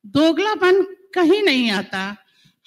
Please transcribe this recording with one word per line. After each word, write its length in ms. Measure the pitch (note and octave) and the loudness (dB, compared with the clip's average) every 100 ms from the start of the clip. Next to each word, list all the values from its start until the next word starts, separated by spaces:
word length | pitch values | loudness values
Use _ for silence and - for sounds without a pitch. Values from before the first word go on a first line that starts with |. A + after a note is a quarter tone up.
| G#3 | -6
दोगलापन 760 | C4+ D#4+ D#4 G#4 G#4+ F4+ G4 F#4+ - _ | 0 2 0 -2 0 2 2 0 -6 _
कहीं 280 | F4+ D#4+ G#4 | -2 2 2
नहीं 280 | G4 C4 A#3 | 2 0 0
आता, 440 | G3 G3+ F#3+ G3 G#3 _ _ _ _ | -2 -6 -8 -8 -12 _ _ _ _